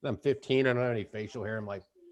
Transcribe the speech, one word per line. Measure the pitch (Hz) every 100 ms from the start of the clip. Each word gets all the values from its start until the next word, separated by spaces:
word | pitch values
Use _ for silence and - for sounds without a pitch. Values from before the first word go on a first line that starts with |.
And | 147
I'm | 113
fifteen, | 143 131 - 131 135
I |
don't | 123
have | 123
any | 117
facial | 98 107 107 123
hair. | 104 110
I'm | 107
like, | 101 - _ -